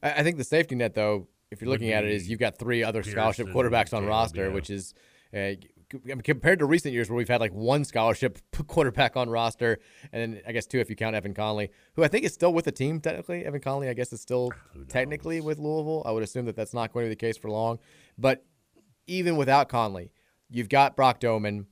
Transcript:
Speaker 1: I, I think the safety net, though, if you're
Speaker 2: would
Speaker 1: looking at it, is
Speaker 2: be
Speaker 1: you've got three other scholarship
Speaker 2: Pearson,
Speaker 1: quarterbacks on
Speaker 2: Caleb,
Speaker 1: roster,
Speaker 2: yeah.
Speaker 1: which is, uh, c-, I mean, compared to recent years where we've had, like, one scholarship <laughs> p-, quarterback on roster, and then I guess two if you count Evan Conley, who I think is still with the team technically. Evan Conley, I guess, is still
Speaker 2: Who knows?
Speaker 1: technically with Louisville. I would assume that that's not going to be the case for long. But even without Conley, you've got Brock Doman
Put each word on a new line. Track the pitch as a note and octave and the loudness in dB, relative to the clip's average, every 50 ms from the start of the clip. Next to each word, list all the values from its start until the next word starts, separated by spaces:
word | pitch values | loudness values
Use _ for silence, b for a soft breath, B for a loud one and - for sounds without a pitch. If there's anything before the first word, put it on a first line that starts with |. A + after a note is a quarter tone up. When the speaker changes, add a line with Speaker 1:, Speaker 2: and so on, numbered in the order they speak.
| - | -2
Speaker 1:
I, | C#3+ | -2
I | D3 D3 D3 | 0 2 2
think | D#3+ F3 D#3 | 2 2 0
the | B2+ | -2
safety | - - D#3+ E3+ D#3 C3+ | 2 4 2 2 2 0
net, | B2 A#2+ A2 - | -2 -2 0 0
though, | - G#2+ G#2+ G#2+ G2+ F2+ - _ _ _ _ | 0 2 2 2 0 -2 -8 _ _ _ _
if | - G2 | -16 -10
you're | A2 A#2 | -4 -2
Speaker 2:
would | C3+ B2 | -2 0
Speaker 1:
looking | A#2 A2+ A2 | 0 0 0
at | G#2+ G#2 | 2 2
it, | G#2 | 2
is | G#2 G#2 F2+ | 0 -2 -2
Speaker 2:
be | F2 | -4
Speaker 1:
you've | A2+ A2 | -2 0
got | B2 A2 - - | 0 -2 -2 -4
three | A#2 A2+ B2 A#2 A2+ | -4 -2 0 0 0
other | G#2+ A2 A2+ G2 | 0 0 -2 -4
scholarship | G#2 G#2 G#2+ A2 A2+ G2+ - A#2 | -4 -2 0 2 0 0 0 -4
Speaker 2:
Pearson, | F#2+ F2+ B2 C3 | -2 0 2 2
Speaker 1:
quarterbacks | A#2+ A2+ A#2 G#2 - - | 4 4 2 2 2 0
on | A2 G2 | -2 -2
Speaker 2:
Caleb, | G2+ | 0
Speaker 1:
roster, | G#2+ A2 A2+ A2+ D#2 - F#2+ F#2+ | 2 2 0 0 0 -4 -4 -2
Speaker 2:
yeah. | F#2+ | -2
Speaker 1:
which | G2 F#2 - | -4 -6 -6
is, | G2+ G2 F#2 - - b b b b b b b b | -8 -8 -8 -12 -16 b b b b b b b b
uh, | G#2 | -6
c-, | G2 G2 G2+ F#2 F#2+ - _ _ - _ - | -4 -4 -6 -8 -12 -20 _ _ -20 _ -16
I | C3+ - | -16 -12
mean, | B2 C3+ C3 A2+ | -10 -10 -8 -2
compared | - D3+ B2 - D#3 F#3 F3+ | -2 -2 2 4 4 4 4
to | D3+ | 4
recent | C#3 D#3 E3+ - D3+ B2+ | 4 4 2 2 0 -2
years | A#2+ A#2 G2 | -2 -2 0
where | A2+ | 0
we've | A#2+ A#2+ G2+ | -2 0 2
had, | B2 A#2+ | 2 2
like, | A2+ G#2+ F#2 | 2 0 -2
one | G2+ A2 A#2 C3+ D3 C#3+ | -2 2 2 2 2 2
scholarship | - - A#2+ A2 A2+ A2+ - - B2+ - - - | 0 0 2 4 4 2 2 0 -2 -2 -4 -20
<laughs> | _ - | _ -6
p-, | - D3+ | -6 -6
quarterback | - - - D#3 C3 - - C#3+ A#2 - | -2 2 2 2 2 4 2 2 2 2
on | C3+ B2+ A#2 | 0 -2 0
roster, | A2+ A#2 A2+ A#2 A#2 _ A#2+ A#2 A2 - B B B B B B B | 0 0 0 0 0 _ 0 0 0 0 B B B B B B B
and | A#2 A#2 A2 A2+ | -6 -6 -4 -6
then | G2+ F2 | -10 -10
I | A2 A#2 | -6 -4
guess | A#2 G#2+ | -4 -4
two | - - B2+ | -2 0 0
if | A#2 - | 0 0
you | G#2+ | -2
count | - A2+ A2+ A2 | -4 -2 -2 -2
Evan | G#2+ F2 G2+ G2 | -2 -4 -4 -4
Conley, | - G#2+ G#2+ G#2+ G#2 G#2 G2 b b b b b | -2 -2 -2 0 -2 -4 -4 b b b b b
who | - E3 | 2 2
I | F#3+ | 4
think | F#3 A3 D#3 | 4 2 -2
is | F3+ - | -2 -2
still | - - F3 E3+ | 2 2 2 4
with | E3 E3 | 2 0
the | - C#3+ | -2 -4
team | - C3 C#3 D#3+ D#3+ | -2 -2 -2 -2 -2
technically. | D3+ - - D3 E3+ - F3 F3 F3 | -4 -4 -6 -6 -8 -8 -8 -8 -6
Evan | - C#3+ C#3+ | -8 -8 -6
Conley, | - C#3 C3+ C#3 C#3+ C3 | -6 -4 -4 -4 -4 -4
I | B2 | -4
guess, | A2+ B2 - - | -4 -6 -6 -6
is | A2 | -14
still | - - B2 B2 B2 B2 A#2+ - - _ _ | -8 -4 -2 -2 -2 -2 -6 -10 -18 _ _
Speaker 2:
Who | C#2 | -20
knows? | C2+ - | -18 -6
Speaker 1:
technically | - B2+ C3 C#3 D3 C#3+ - E3 E3 E3 | -2 -2 -2 -2 -4 -8 -8 -6 -6 -6
with | D#3 D3+ D#3 D3 | -4 -4 -6 -4
Louisville. | D3+ D3 D#3 D#3 D3+ D3+ D#3+ D#3 - | -4 -4 -4 -2 -2 -2 -4 -4 -4
I | - A2 | -2 -2
would | A2 A2 | -2 -4
assume | G2+ - B2+ B2 | -4 -6 -6 -6
that | A#2 G#2+ | -6 -4
that's | - A2 - - | -6 -8 -6 -4
not | A#2+ A#2 G#2+ - | -6 -6 -4 -4
going | B2 A#2 | -4 -4
to | A2+ | -4
be | A2 | -4
the | |
case | G#2+ - A#2 A2 | -2 -4 -4 -4
for | - - A2 | -4 -6 -6
long. | G#2+ G#2+ A2+ A2+ A#2 A2+ b b b b b b b - | -2 0 0 0 -2 -4 b b b b b b b 0
But | A2+ C3 C3 B3+ _ _ _ _ _ _ _ _ _ _ _ _ _ | 2 2 2 2 _ _ _ _ _ _ _ _ _ _ _ _ _
even | - F3+ F#3 F3+ F3 E3+ | -6 -4 -2 0 2 2
without | D#3 C#3 C3 C3+ C#3+ C#3 - | 2 4 6 6 6 6 4
Conley, | - A#2+ A2+ G#2+ G2 F#2 F2+ - _ _ _ _ _ _ _ _ | 2 0 0 0 -2 -6 -10 -12 _ _ _ _ _ _ _ _
you've | A#2 A#2+ A#2+ G2 | -6 -6 -4 2
got | C3+ C3+ C3+ C3+ - | 6 6 6 6 6
Brock | - C3+ C3 A#2+ - | 4 4 4 4 4
Doman | - A#2+ A2+ A2 G#2 G#2 G#2 G#2 G2+ - | 0 0 0 2 0 -2 -4 -4 -8 -12